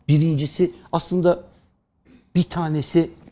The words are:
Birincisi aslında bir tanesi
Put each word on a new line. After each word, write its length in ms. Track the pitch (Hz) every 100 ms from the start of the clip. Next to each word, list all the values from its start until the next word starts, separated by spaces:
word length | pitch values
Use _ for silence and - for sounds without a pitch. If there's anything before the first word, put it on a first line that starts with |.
| -
Birincisi 640 | 147 165 143 147 - 175 - -
aslında 480 | 170 - 180 175 - - _ _ _ _ _ _ - _ 175
bir 80 |
tanesi 680 | - 175 160 151 - 170 165 - -